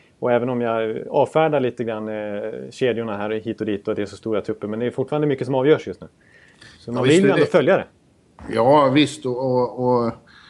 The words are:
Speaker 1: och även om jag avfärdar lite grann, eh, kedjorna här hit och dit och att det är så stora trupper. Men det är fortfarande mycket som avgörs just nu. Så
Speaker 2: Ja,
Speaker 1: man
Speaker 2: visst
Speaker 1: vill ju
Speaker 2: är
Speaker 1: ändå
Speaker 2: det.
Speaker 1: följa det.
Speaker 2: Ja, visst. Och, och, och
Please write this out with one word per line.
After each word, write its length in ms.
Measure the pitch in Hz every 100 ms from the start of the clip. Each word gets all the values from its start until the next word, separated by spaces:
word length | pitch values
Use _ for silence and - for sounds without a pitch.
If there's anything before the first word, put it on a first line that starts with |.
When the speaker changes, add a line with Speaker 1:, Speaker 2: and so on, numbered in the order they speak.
| _ -
Speaker 1:
och 140 | 123
även 160 | 120 120
om 120 | 123
jag 420 | 117 113 113 120 -
avfärdar 500 | 151 135 156 160 147
lite 240 | 123 117
grann, 240 | 113 110 110
eh, 640 | 107 104 104 110 127 65
kedjorna 460 | - 127 110 113 101
här 140 | 104
hit 300 | 110 110 107
och 60 | 107
dit 220 | 101 -
och 40 |
att 40 | 101
det 60 |
är 40 | 101
så 100 | 98
stora 240 | 113 104
trupper. 280 | - 107 101
Men 100 | 107
det 80 | 120
är 40 |
fortfarande 360 | 123 127 151 151
mycket 200 | 135 123
som 80 |
avgörs 320 | 135 139 143 -
just 140 | 90
nu. 60 | 78 _ _ _ _ _ - -
Så 120 | -
Speaker 2:
Ja, 40 |
Speaker 1:
man 80 | 123
Speaker 2:
visst 140 | 127 165
Speaker 1:
vill 80 |
ju 40 | 190
Speaker 2:
är 20 |
Speaker 1:
ändå 100 | 165
Speaker 2:
det. 60 | -
Speaker 1:
följa 260 | 175 139 180
det. 100 | - _ _ _ _ - -
Speaker 2:
Ja, 360 | - 120 147 135
visst. 320 | 139 139 - 127
Och, 180 | 123
och, 600 | 135 127 123 123 123 123
och 80 | 117 - _ -